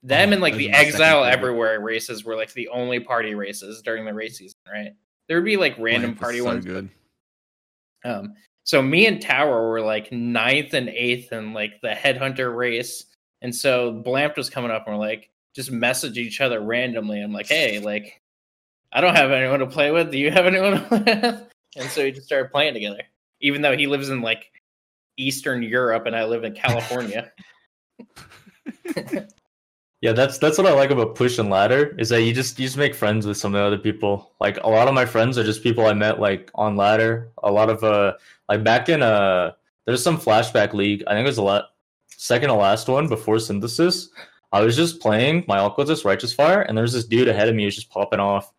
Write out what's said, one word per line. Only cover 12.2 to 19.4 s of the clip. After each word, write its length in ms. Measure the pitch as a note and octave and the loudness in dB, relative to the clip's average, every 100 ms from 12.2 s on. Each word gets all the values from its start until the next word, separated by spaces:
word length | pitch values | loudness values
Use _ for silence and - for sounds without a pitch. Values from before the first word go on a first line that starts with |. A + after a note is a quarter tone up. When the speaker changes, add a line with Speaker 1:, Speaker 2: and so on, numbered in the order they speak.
| C3+ C3 B2+ A#2 | -4 -4 -6 -2
Speaker 1:
race. 500 | B2 A#2 B2+ - - _ _ _ | -4 -4 -6 -12 -18 _ _ _
And 140 | B2+ A#2+ | -10 -4
so 360 | C#3+ B2 A#2+ | 0 0 0
Blamped 460 | A2 A#2 C3 D3 D3 | -4 -4 -2 -2 -4
was 120 | B2 | -8
coming 220 | - A#2+ | -6 -6
up, 140 | A2 A2 | -6 -6
and 80 | G#2 | -6
we're, 100 | G#2+ | -6
like, 240 | A2 _ _ _ - | -6 _ _ _ -16
just 160 | B2 | -10
messaging 460 | A#2+ A#2+ B2+ C#3+ A#2 | -4 -2 -2 -6 -8
each 240 | A#2 G#2 | -8 -4
other 180 | C3+ A#2 | -2 -2
randomly. 600 | G#2 A#2 B2+ A#2 G#2+ G#2 | -4 -4 -4 -6 -6 -8
I'm 120 | G#2 | -8
like, 140 | G2+ G#2 | -10 -2
"Hey, 320 | D3+ C#3 G#2 | 0 0 -2
like, 420 | G#2 G#2 G#2 - _ _ _ _ _ _ _ | -6 -8 -10 -20 _ _ _ _ _ _ _
I 100 | B2 | 0
don't 140 | F3 F3 | 2 4
have 160 | C3+ | 4
anyone 280 | C3 | 2